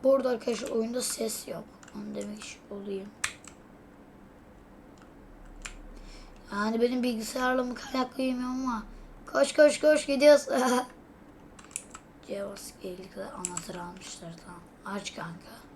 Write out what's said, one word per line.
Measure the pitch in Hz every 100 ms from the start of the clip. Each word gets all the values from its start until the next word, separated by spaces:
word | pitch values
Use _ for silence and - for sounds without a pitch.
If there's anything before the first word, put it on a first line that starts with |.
Bu | 262 269
arada | 254
arkadaşlar, | 233 - 226 -
oyunda | 226 226 247
ses | - - 226 - -
yok. | - 214 - - -
Onu | 208 208
demek | 202 214
için | - - -
olayım. | 202 202 196 202 - - - - - - - - - - - - - - - - - - - - - - - - - - - - - - - - - -
Yani | 202 214 226
benim | 240 254
bilgisayarla | 247 220 214 262 254 254
mı | 247 233
kaynaklı | - 262 254 -
bilmiyorum | 262 247 254 254 262
ama. | 226 - - - - -
Koş, | 262 277
koş, | - 294 294
koş, | 302 302 302
gidiyoruz. | 277 294 285 277
<laughs> | 269 254 247 254 - - - - - - - - - - - - - -
C | 202 202
bas, | 202 - -
elli | 196 180 185
kadar | - 196
anahtarı | - 180 180 - 180
almışlar, | 175 185 - - 165 170 190
tamam. | 175 - - - 196
Aç | - -
kanka. | 165 170 - 226 -